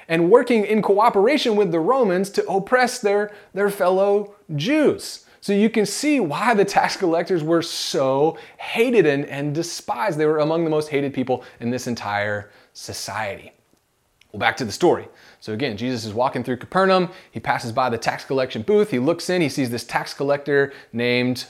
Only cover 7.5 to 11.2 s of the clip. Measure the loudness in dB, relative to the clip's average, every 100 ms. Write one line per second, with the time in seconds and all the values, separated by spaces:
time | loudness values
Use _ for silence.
7.5 | 0 0 -6 -4 0 2 4 2 0 -14
8.5 | -16 -8 0 4 4 4 2 -4 -6 -4
9.5 | -4 -6 -8 -8 -4 -4 0 0 2 0
10.5 | 0 0 -2 -2 -2 -2 -4